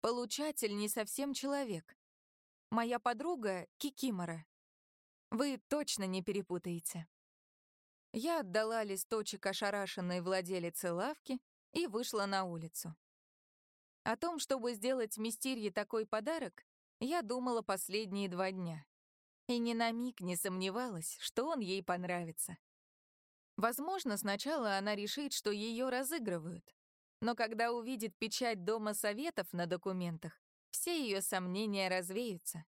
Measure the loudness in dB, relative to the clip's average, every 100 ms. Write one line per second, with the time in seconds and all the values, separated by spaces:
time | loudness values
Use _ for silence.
0 | 4 2 0 0 0 0 0 2 0 0
1 | 0 0 0 0 0 0 0 -2 -6 -20
2 | _ _ _ _ _ _ _ 2 2 2
3 | 2 2 0 2 2 0 -4 _ -6 -2
4 | 0 0 -2 -4 -10 _ _ _ _ _
5 | _ _ _ 0 0 0 _ 0 0 -2
6 | 0 0 0 -2 0 -4 -2 -4 -4 -8
7 | -12 _ _ _ _ _ _ _ _ _
8 | _ -2 2 2 2 2 2 0 0 -2
9 | 0 -2 -2 -2 -2 2 2 2 -2 -2
10 | 0 0 2 2 2 0 0 0 0 2
11 | 0 -2 -4 -4 _ _ _ -2 0 0
12 | 0 0 2 2 0 -2 -6 -6 -8 -10
13 | _ _ _ _ _ _ _ _ _ _
14 | -2 0 0 -2 0 0 0 0 2 2
15 | 0 0 -2 -2 -2 0 0 0 0 0
16 | 0 0 0 -2 -2 -8 _ _ _ _
17 | 0 2 2 0 2 0 2 -2 0 -2
18 | 0 0 0 2 0 0 -4 -4 -12 _
19 | _ _ _ _ 0 2 2 2 2 2
20 | -2 -2 -2 0 0 0 0 0 -2 -4
21 | -6 -6 -2 0 2 0 0 0 0 -2
22 | 0 -2 -2 -4 -6 -8 _ _ _ _
23 | _ _ _ _ _ 0 0 2 -2 -2
24 | 0 0 0 0 0 0 2 2 0 0
25 | -2 -2 -2 0 0 0 -2 0 0 0
26 | 0 -2 0 -2 -4 -10 -12 _ _ _
27 | _ _ -2 2 0 2 2 2 -2 -2
28 | -4 -2 -4 0 0 0 0 0 0 0
29 | -2 0 -2 -2 -4 -2 0 0 0 -2
30 | -2 -4 -8 -14 _ _ _ -4 0 0
31 | 2 0 0 0 0 0 0 2 2 2
32 | 0 -2 -2 -4 -6 -8 -10